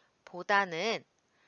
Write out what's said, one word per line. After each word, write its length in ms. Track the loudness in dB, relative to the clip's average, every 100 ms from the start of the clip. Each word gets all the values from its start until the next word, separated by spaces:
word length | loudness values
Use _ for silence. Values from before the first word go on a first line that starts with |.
| _ _ -16
보다는 800 | -10 2 2 2 -2 -2 -2 -6 _ _ _